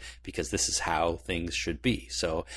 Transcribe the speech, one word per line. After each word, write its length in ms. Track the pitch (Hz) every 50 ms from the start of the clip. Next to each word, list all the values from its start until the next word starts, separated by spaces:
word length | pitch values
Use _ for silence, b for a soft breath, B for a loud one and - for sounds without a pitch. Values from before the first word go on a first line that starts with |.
| B B B B
because 280 | - 98 - - 80 -
this 180 | 104 95 - -
is 100 | 87 -
how 340 | - 87 82 82 82 85 82
things 380 | 85 - - 92 85 85 85 -
should 280 | - - 90 80 -
be." 240 | - - 104 - - -
So 360 | - - - - - 85 B B B